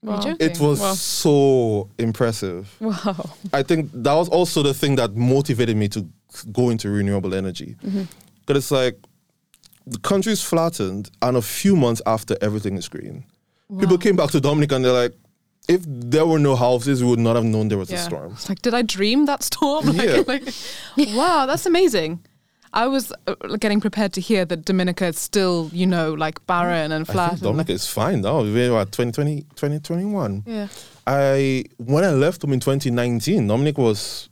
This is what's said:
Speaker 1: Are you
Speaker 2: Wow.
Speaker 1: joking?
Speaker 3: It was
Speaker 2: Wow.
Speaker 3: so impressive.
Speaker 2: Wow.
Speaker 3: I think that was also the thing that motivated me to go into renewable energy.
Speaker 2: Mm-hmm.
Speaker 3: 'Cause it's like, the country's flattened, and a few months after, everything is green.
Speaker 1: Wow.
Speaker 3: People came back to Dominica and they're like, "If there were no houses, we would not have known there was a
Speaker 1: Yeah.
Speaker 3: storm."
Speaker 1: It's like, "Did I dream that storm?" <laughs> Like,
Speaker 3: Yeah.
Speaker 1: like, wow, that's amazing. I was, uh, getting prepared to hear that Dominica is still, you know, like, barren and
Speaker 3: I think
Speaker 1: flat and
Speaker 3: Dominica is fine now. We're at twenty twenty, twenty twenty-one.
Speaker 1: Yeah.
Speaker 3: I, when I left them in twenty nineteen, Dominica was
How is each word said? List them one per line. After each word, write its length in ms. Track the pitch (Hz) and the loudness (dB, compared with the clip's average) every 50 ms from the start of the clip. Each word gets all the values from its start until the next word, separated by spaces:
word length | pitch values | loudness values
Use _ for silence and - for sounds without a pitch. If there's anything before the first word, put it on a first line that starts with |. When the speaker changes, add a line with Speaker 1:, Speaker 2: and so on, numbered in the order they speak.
| - | -6
Speaker 1:
Are 40 | |
you 40 | 214 208 | -4 -4
Speaker 2:
Wow. 80 | 202 | -4
Speaker 1:
joking? 160 | - 277 320 320 160 | -4 -4 -2 0 0
Speaker 3:
It 140 | 160 - 165 | 0 0 2
was 200 | 147 147 147 139 | 2 2 2 2
Speaker 2:
Wow. 140 | 202 190 190 | 0 -2 -2
Speaker 3:
so 960 | 180 - - - - - 165 147 143 139 139 135 131 120 113 107 104 95 101 - - | -2 -4 -4 -4 0 2 4 4 6 6 6 6 4 4 2 0 -2 -4 -6 -6 -4
impressive. 760 | 117 113 107 - 127 113 110 - - 95 87 87 98 101 - _ | -2 -2 0 0 0 0 0 -2 -6 -6 -8 -8 -12 -16 -14 _
Speaker 2:
Wow. 500 | 220 220 208 170 - 208 190 160 - 151 - - - 190 - | -6 -6 -6 -2 -4 -4 -4 -4 -10 -12 -14 -14 -8 -4 -2
Speaker 3:
I 100 | 139 135 | -2 2
think 280 | - 175 160 151 143 - | 2 2 0 0 -4 -8
that 220 | 123 113 135 143 | -2 0 2 2
was 140 | 160 175 - | 2 2 2
also 340 | - 175 180 - - 165 143 | 2 2 2 2 0 0 2
the 100 | 143 139 | 2 0
thing 220 | 147 - 147 139 | 0 0 2 2
that 200 | 131 120 110 98 | 2 0 0 0
motivated 600 | 113 120 123 131 139 143 - 131 107 120 113 113 | 0 2 4 4 2 2 0 0 0 2 2 2
me 120 | 107 104 101 | 0 0 0
to 180 | 104 110 95 80 - _ _ _ - - - 107 101 | -2 -4 -8 -8 -14 _ _ _ -20 -18 -16 -6 -2
go 180 | - 123 123 | 0 2 2
into 180 | 117 113 - 104 | 2 0 -2 -2
renewable 440 | 101 104 101 98 101 98 92 95 92 | -2 0 0 0 -2 -2 -2 -2 -4
energy. 420 | 95 95 95 87 87 - - 117 - - | -4 -4 -6 -8 -8 -12 -14 -16 -12 -10
Speaker 2:
Mm-hmm. 180 | 208 190 202 190 165 - - - _ _ _ _ | -6 -6 -6 -6 -8 -12 -20 -20 _ _ _ _
Speaker 3:
'Cause 100 | - 143 | 0 0
it's 140 | 143 135 - | 0 0 0
like, 260 | 143 131 127 127 - - - _ _ _ _ _ _ _ _ _ _ _ _ _ _ _ _ | 0 2 2 0 -2 -4 -20 _ _ _ _ _ _ _ _ _ _ _ _ _ _ _ _
the 120 | - - - | -14 -14 -8
country's 420 | - - 196 196 190 220 214 - | -2 0 0 0 0 0 -2 -2
flattened, 680 | - - - 165 165 170 165 - 101 95 92 101 101 - _ _ | -2 0 0 0 0 0 -2 -2 -4 -4 -4 -6 -10 -12 _ _
and 160 | - 123 127 | -2 0 0
a 60 | 123 107 | 0 -2
few 320 | - - - - 196 196 | -2 -8 0 2 4 4
months 240 | 170 135 120 117 113 - | 4 4 2 2 0 0
after, 300 | 107 110 110 - - 107 - | 0 -2 -2 0 -4 -4 -2
everything 360 | - 107 104 107 104 104 98 | -2 -2 -2 -2 -4 -4 -6
is 120 | 95 87 - | -6 -8 -10
green. 360 | - - 101 101 - - 135 _ _ _ _ _ _ _ _ _ | -12 -14 -14 -12 -14 -16 -18 _ _ _ _ _ _ _ _ _
Speaker 1:
Wow. 120 | 202 185 | -4 -2
Speaker 3:
People 180 | 202 175 185 175 | 4 4 4 4
came 160 | 180 214 196 | 4 4 4
back 140 | 175 156 139 | 4 2 2
to 100 | - 143 | 2 2
Dominica 360 | 135 147 147 151 147 147 143 | 2 4 2 2 2 2 2
and 80 | 131 127 | 2 4
they're 80 | 127 127 123 123 | 4 4 4 2
like, 100 | 123 - _ _ _ _ _ _ _ _ _ _ - | 0 -2 _ _ _ _ _ _ _ _ _ _ 2
"If 140 | 170 180 175 | 2 2 2
there 380 | 160 139 120 120 120 127 156 160 | -4 -10 -8 -4 0 2 4 4
were 120 | 165 160 156 | 4 4 4
no 160 | 147 143 135 | 4 4 4
houses, 460 | 120 123 123 127 123 117 139 139 127 123 | 4 4 2 2 2 2 0 0 2 4
we 60 | 120 | 2
would 80 | 120 113 | 2 4
not 160 | 117 117 117 | 4 2 2
have 80 | 117 113 | 2 2
known 240 | 113 110 110 107 107 | 2 0 0 0 0
there 100 | 104 98 | -2 -2
was 120 | 92 87 | -4 -4
a 40 | - | -6
Speaker 1:
Yeah. 100 | 175 175 | -6 -4
Speaker 3:
storm." 280 | 170 - 73 71 85 110 | -6 -6 -8 -10 -12 -14
Speaker 1:
It's 160 | - - - | -14 -8 -8
like, 140 | 202 - - | -8 -4 -2
"Did 120 | 240 233 | 0 0
I 80 | 240 240 | 0 0
dream 440 | 214 - 190 196 208 233 277 302 | -2 -2 -2 0 2 2 2 2
that 160 | 285 285 - - | 2 0 -2 -4
storm?" 440 | - - - - 285 285 311 302 | -8 -2 0 0 0 0 2 2
<laughs> 100 | - 156 | 2 2
Like, 120 | 170 233 208 | 2 2 4
Speaker 3:
Yeah. 140 | 139 349 381 - 254 | 4 2 2 2 -2
Speaker 1:
like, 220 | 277 247 269 - - - - - - - - - - 294 220 208 | -4 -4 -8 -12 -10 -12 -14 -14 -14 -16 -6 0 0 0 2 2
wow, 320 | 233 285 359 349 311 269 | 0 2 2 2 2 2
that's 200 | 262 294 - - | 0 -2 -2 0
amazing. 540 | 381 330 349 381 339 226 196 160 151 170 170 _ _ _ _ _ _ _ _ _ _ - | 2 4 4 4 4 4 2 -2 -2 -6 -8 _ _ _ _ _ _ _ _ _ _ -2
I 140 | - 233 | 0 0
was, 260 | 262 269 269 247 - - - _ | 2 0 -2 -4 -4 -14 -10 _
uh, 80 | - 185 - - - - 214 | -8 -8 -6 -8 -8 -6 -2
getting 220 | - 214 208 208 | 0 0 0 2
prepared 320 | - 214 - 208 220 196 - | 0 0 -2 0 -2 -2 -2
to 80 | 190 | -6
hear 240 | 180 - 226 196 185 | -2 0 0 0 0
that 200 | 160 180 165 160 | 0 -4 -6 -2
Dominica 420 | - 190 185 180 180 175 - 190 | 0 0 2 2 0 0 0 -2
is 120 | 175 160 - | -2 -2 -4
still, 520 | - - - 208 190 185 175 170 160 156 156 | -8 -2 0 0 2 2 2 0 -2 -4 -2
you 140 | 175 185 185 | 0 0 2
know, 260 | 185 170 160 156 160 | 2 2 0 -2 -2
like, 220 | 151 160 156 160 - _ | -2 -4 -4 -4 -8 _
barren 460 | - 185 175 175 175 175 165 156 151 156 | -2 0 0 2 0 0 0 -2 -2 -2
and 100 | 156 156 | -4 -4
Speaker 3:
I 20 | |
think 80 | - - | -2 0
Speaker 1:
flat 160 | 190 175 170 175 | 0 0 0 0
and 80 | 156 - | -2 -2
Speaker 3:
Dominica 300 | 104 113 147 170 - 90 | -2 0 0 0 -2 -2
is 140 | 92 - - | -4 -4 -6
fine 320 | - - 107 151 196 131 | -4 -2 0 0 0 0
now. 220 | 92 101 139 160 113 | 0 0 0 0 0
We're 340 | 104 104 120 123 123 120 113 | 0 2 2 2 2 2 2
at 140 | 101 101 - | 0 -2 -2
twenty 180 | - 120 120 | -2 -2 -2
twenty, 340 | 113 - 147 147 151 147 147 _ _ | -2 -2 -2 -2 -2 -6 -10 _ _
twenty 240 | - - 143 147 151 | -6 -4 -4 -4 -4
twenty-one. 640 | 147 - 165 175 185 208 208 196 147 104 98 98 104 | -6 -6 -6 -4 -4 -4 -4 -2 -2 -4 -4 -6 -8
Speaker 1:
Yeah. 220 | 233 226 214 208 202 - - - - - - _ | -8 -8 -8 -8 -10 -12 -18 -20 -20 -20 -8 _
Speaker 3:
I, 600 | 113 131 139 139 139 135 135 139 135 131 131 - - _ _ | -2 0 2 2 2 2 2 2 0 0 -2 -4 -8 _ _
when 260 | - 117 135 151 185 | -4 0 2 2 4
I 60 | 196 | 4
left 300 | 156 135 135 160 196 - - | 4 4 2 2 0 -2 -4
them 100 | 147 135 | -2 -2
in 80 | 127 | 0
twenty 300 | - 139 135 139 - 135 120 | 0 0 -2 0 0 0 0
nineteen, 560 | 120 120 123 120 117 - 147 190 208 117 101 | 0 0 0 0 -2 0 0 0 2 2 2
Dominica 320 | 107 120 139 151 147 147 | 2 2 0 0 0 2
was 480 | 131 113 107 101 - - - - - - | 2 2 2 0 -4 -10 -12 -12 -14 -18